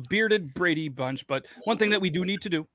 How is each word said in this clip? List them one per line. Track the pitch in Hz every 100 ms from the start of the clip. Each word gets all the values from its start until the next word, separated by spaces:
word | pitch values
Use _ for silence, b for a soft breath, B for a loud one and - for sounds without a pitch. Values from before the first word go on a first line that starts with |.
| 123
bearded | 202 220 214 156 170
Brady | 175 160 156
bunch. | 131 131 135 -
But | 135 - - -
one | 220
thing | 208
that | 208
we | 185
do | 160 180
need | 202
to | 214
do | 160 156